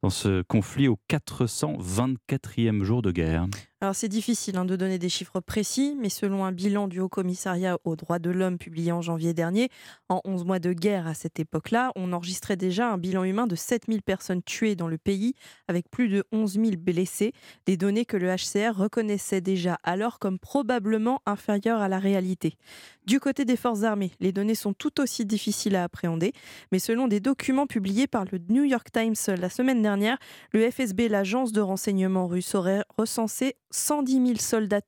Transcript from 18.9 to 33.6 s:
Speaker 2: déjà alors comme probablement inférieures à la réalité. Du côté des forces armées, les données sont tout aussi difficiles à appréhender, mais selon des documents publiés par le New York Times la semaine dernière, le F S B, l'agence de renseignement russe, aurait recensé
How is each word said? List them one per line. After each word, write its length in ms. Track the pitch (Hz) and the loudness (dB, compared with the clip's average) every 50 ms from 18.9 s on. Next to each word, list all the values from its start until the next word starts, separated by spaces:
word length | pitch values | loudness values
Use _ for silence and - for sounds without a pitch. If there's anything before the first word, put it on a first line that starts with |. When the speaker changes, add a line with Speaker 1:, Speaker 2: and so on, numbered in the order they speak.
| - 240 226 214 208 196 - - - 190 | 0 0 0 0 0 -2 -2 -2 -2 -2
Speaker 2:
déjà 360 | 170 190 190 185 170 180 170 - | 0 0 0 2 2 0 -2 0
alors 360 | - 170 175 190 214 240 - - | -2 -2 -2 0 -2 -4 -4 -2
comme 200 | - 202 190 185 | -4 -2 -2 -4
probablement 800 | - - - 277 277 214 254 240 190 208 220 220 220 233 262 - _ | -8 -2 -2 -2 0 2 0 0 2 0 0 2 2 0 0 0 _
inférieures 540 | - 202 202 - - 208 202 196 226 233 226 | -4 -4 -4 -2 0 0 2 2 2 2 2
à 80 | 202 190 | 2 0
la 100 | 190 185 | 0 0
réalité. 560 | 196 196 196 190 185 185 185 - - 165 - _ _ - - - - - - _ _ | 2 2 2 2 2 0 -2 -2 -2 -4 -4 _ _ -20 -20 -20 -20 -20 -20 _ _
Du 140 | 185 226 269 | 2 2 2
côté 240 | - 285 262 - 285 | 2 0 0 0 2
des 120 | 226 254 | 2 0
forces 260 | 226 - 247 233 202 | 2 2 0 0 2
armées, 300 | 208 226 214 202 196 180 - _ | 0 0 2 0 -2 -4 -4 _
les 120 | 185 185 | -2 0
données 220 | 180 196 202 214 226 | 0 0 0 0 0
sont 180 | - - 202 | 0 0 -4
tout 300 | 196 _ - 302 - - | -4 _ -4 -2 0 0
aussi 240 | 277 233 - - 220 | 0 0 0 -4 -2
difficiles 500 | 196 220 202 - - 202 - - 214 196 | -2 -2 -2 0 -2 -4 -2 0 0 2
à 80 | 185 175 | 2 0
appréhender, 480 | 175 - - - 170 165 165 165 208 - - - - - - - _ | -2 -4 -4 -2 -2 0 2 0 0 -2 -4 -16 -20 -20 -20 -6 _
mais 60 | - 185 | 0 0
selon 300 | - - 226 233 269 247 | 2 2 0 2 2 2
des 120 | 202 208 | 2 2
documents 460 | 190 262 277 - - - 262 269 285 | 2 0 0 0 0 0 2 2 0
publiés 400 | 262 - 226 190 190 196 214 269 | 0 -2 -2 0 0 2 2 0
par 180 | 269 - 240 190 185 | 2 0 -4 -4 -2
le 60 | - 185 170 175 | -6 -8 -2 2
New 160 | 220 262 294 | 2 4 4
York 240 | 285 262 233 - - | 4 2 0 -2 -2
Times 240 | - 240 226 226 220 - - - 196 175 | -2 0 2 2 0 0 0 0 0 0
la 120 | 180 180 | 0 -4
semaine 320 | - - 254 262 262 240 | -2 0 2 2 4 4
dernière, 340 | 214 214 202 196 202 220 247 262 - - - - - - | 4 2 2 2 2 0 0 -2 -6 -16 -20 -20 -14 0
le 160 | - 220 220 240 | 2 4 4 4
F 100 | 247 - | 2 0
S 140 | 262 226 185 | -2 -2 0
B, 80 | 185 233 233 | 0 2 2
l'agence 420 | 214 202 196 185 208 254 262 233 | 4 2 2 2 0 0 0 2
de 80 | 220 214 | 2 0
renseignement 680 | 208 185 190 190 - 220 202 190 190 190 190 185 185 | 2 2 0 -2 0 0 2 2 2 2 2 0 0
russe, 280 | 175 175 180 180 - - | 0 -2 -2 -2 0 -2
aurait 280 | 202 180 185 190 202 208 _ - | 0 2 2 2 0 0 _ -2
recensé 580 | - 214 226 - - 226 214 - - 262 269 - _ | -2 -2 -2 0 -2 -2 -2 -2 -2 -2 -2 -2 _